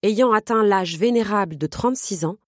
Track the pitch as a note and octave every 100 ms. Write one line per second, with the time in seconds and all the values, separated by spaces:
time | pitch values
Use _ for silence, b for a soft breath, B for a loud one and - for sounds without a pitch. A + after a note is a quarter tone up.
0 | G3+ G#3+ B3+ G#3+ G#3+ A3 G#3+ G3 F3+ E3
1 | A3+ A#3 G#3 G#3 F#3 D3+ D3+ - A#3+ B3+
2 | - F#3 D#3+ G#3